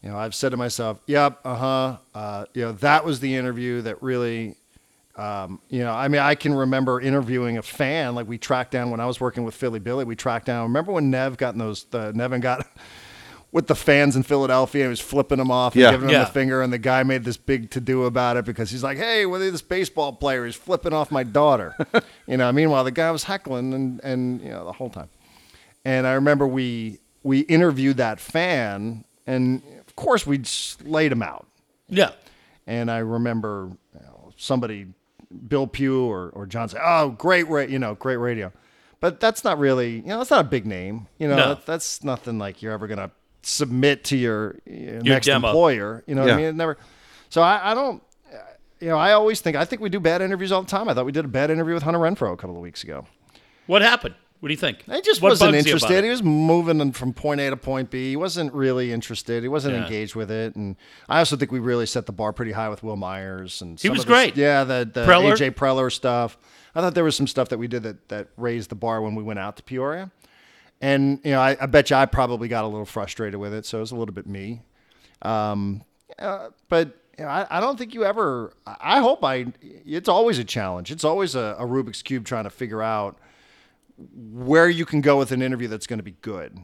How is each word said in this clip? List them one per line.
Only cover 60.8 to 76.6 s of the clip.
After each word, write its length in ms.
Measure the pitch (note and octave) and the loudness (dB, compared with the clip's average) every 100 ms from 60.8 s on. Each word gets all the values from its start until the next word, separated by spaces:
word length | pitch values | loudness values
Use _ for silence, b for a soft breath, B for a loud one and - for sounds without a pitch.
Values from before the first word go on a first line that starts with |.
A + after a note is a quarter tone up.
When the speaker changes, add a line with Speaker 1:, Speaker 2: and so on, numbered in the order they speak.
| b b b | b b b
Speaker 1:
I 100 | D3+ | 2
also 180 | E3 C#3+ | 2 2
think 140 | C#3 | -2
we 80 | B2+ | -4
really 280 | A#2+ A#2+ A2+ | -2 0 0
set 200 | B2+ - | -4 -6
the 60 | |
bar 200 | G2 G#2+ | -6 -6
pretty 200 | G#2 A#2 | -4 -8
high 160 | G#2+ A2 | -6 -6
with 160 | G#2 | -6
Will 100 | A2+ | -8
Myers 640 | G#2 F#2 F#2+ F#2+ F#2 F#2 - | -8 -8 -8 -10 -12 -12 -12
and 180 | F2+ E2 | -14 -4
Speaker 3:
He 80 | F#3+ | -2
Speaker 1:
some 60 | B3+ | 0
Speaker 3:
was 60 | |
Speaker 1:
of 40 | A#2 | 6
the 80 | |
s-, 120 | A#3+ B3+ | 6 6
Speaker 3:
great. 100 | C#3 | 4
Speaker 1:
yeah, 260 | C#3+ C#3+ | 4 4
the, 260 | C3 B2+ A#2 | 4 0 -2
the 100 | B2 | 0
Speaker 3:
Preller? 280 | A#2+ F3 F#3 | 8 8 8
Speaker 1:
A 40 | A3 | 4
J 140 | C3+ | 2
Preller 400 | - C#3 C3 C3 | 0 2 2 0
stuff. 480 | - C3 A#2+ A#2 - b b b D#3+ | 0 0 2 0 -4 b b b -2
I 40 | |
thought 140 | F3+ | 0
there 80 | F3 | 4
was 140 | E3 - | 2 2
some 100 | C3+ | 0
stuff 220 | - B2+ | 0 -2
that 100 | A#2 | -2
we 80 | A#2+ | -4
did 160 | A#2+ | -6
that, 260 | A2 G2 _ | -6 -12 _
that 180 | G#2 G2+ - | -10 -10 -6
raised 340 | A#2+ A#2 G#2+ | -4 -4 -6
the 60 | G#2+ | -6
bar 260 | A#2 A2+ | -4 -2
when 140 | A2 A2 | -2 -4
we 80 | |
went 160 | G#2+ G#2 | -6 -8
out 160 | G2 G#2 | -8 -12
to 80 | |
Peoria. 480 | - B2+ C3+ D#3+ F#3+ _ b b b b b _ | -10 -6 -4 -6 -10 _ b b b b b _
And, 380 | C3+ C#3 C#3 C#3 | 0 2 2 0
you 80 | D3+ | 0
know, 80 | C3+ | 4
I, 160 | C3 C3+ | 4 2
I 60 | C3+ | 4
bet 240 | D3 C3+ | 4 6
you 60 | C3+ | 4
I 100 | C3+ | 4
probably 400 | - C3 A#2+ A#2 | 2 0 -2 -4
got 160 | A2+ | -4
a 60 | G#2+ | -4
little 160 | G#2+ G#2 | -6 -8
frustrated 540 | - G2+ - G#2+ G2+ | -8 -8 -6 -8 -6
with 120 | G2+ | -8
it, 140 | G#2+ G#2+ | -8 -8
so 120 | A2+ | -8
it 20 | |
was 100 | A2 | -8
a 60 | A#2+ | -8
little 180 | A2+ | -8
bit 140 | G2 - | -10 -10
me. 320 | G2 G2 A#2 - _ _ _ _ _ | -10 -10 -12 -16 _ _ _ _ _
Um, 600 | - A2 G#2+ G#2 G2+ G2+ - _ _ - | -4 -2 0 -2 -4 -6 -12 _ _ -12
uh, 300 | G3+ G3 A#2 _ | -8 -8 -12 _